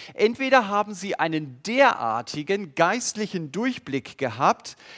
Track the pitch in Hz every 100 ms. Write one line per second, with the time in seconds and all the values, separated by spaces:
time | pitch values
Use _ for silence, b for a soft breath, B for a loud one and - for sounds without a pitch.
0 | B - 214 240 262 262 202 208 208 190
1 | 196 180 160 156 147 123 208 247 - -
2 | 117 113 120 147 147 202 180 135 170 240
3 | - 208 214 185 151 165 254 247 - 135
4 | - - 127 110 160 240 - - B